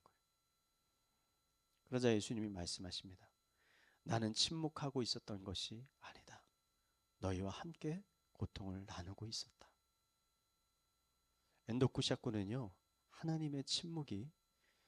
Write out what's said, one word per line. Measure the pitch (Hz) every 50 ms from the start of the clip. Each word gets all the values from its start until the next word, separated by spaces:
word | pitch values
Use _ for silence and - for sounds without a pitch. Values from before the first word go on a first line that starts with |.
거예요. | _ - _ _ _ _ _ _ _ _ _ _ _ _ _ _ _ _ _ _ _ _ _ _ _ _ _ _ _ _ _ _ _ _ _ _ _
그러자 | - 127 123 123 120 113
예수님이 | 104 101 - 127 110 110 107
말씀하십니다. | 101 90 87 - - - 95 104 - - - 98 92 - - - _ _ _ _ _ _ _ _ - - - - _ _ -
"나는 | - 113 113 113 107 110
침묵하고 | - - - 165 160 160 151 - - 147 139 - 135
있었던 | 120 - - 120 - - 110 95 98
것이 | 98 95 - - - 113 113 131 - _ _
아니다. | - - - - - - - - - _ _ _ _ _ _ _ _ _ _ _ _ _ _ -
너희와 | - 95 95 90 95 95
함께 | 92 - - 170 160 - - 156 160 190 202 _ _ _ _ _ _
고통을 | - 110 - - - 101 95 92 95 98
나누고 | 101 92 90 87 87 98 - 107
있었다." | 110 113 - - - - - - - _ _ _ _ _ _ _ _ _ _ _ _ _ _ _ _ _ _ _ _ _ _ _ _ _ _ _ _ _ _ _ _ _ _ _ _ _ _ -
엔도쿠 | - 113 127 131 123 - 139
샤쿠는요, | 127 - 135 - - 127 107 107 98 98 113 135 127 95 - _ _ _ _ _ _ _
하나님의 | - - - 160 160 160 156 147 143 139 131
침묵이 | - - - - 170 165 160 147 - 104 98 113 151 - _ _ _ _ _ _ _ _ _ _